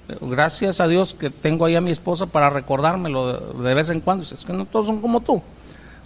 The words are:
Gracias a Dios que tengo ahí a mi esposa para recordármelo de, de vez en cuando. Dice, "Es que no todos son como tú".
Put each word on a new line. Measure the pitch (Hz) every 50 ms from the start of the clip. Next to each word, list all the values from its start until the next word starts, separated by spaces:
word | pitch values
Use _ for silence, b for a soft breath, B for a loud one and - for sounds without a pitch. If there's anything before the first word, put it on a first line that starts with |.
| - - - -
Gracias | - 127 123 135 151 160 - - 170 196 175 -
a | 175 165
Dios | 170 185 190 - -
que | - - -
tengo | - - - 151 160 165 165
ahí | 165 170
a | 170
mi | 180 175
esposa | 160 - - 180 175 170 196
para | 170 - 151 143 143
recordármelo | 143 139 131 - 139 135 147 160 180 185 180 160 135 131 127 127 123 - - 113 120
de, | 123 123 127
de | 131
vez | 143 156 160
en | 170 160
cuando. | - 180 190 190 160
Dice, | - -
"Es | - -
que | - 180
no | 190 190
todos | - - 220 208
son | 214 220 214
como | 214 233 233 240
tú". | 233 - 262 180 - - - b b b b b b b b b b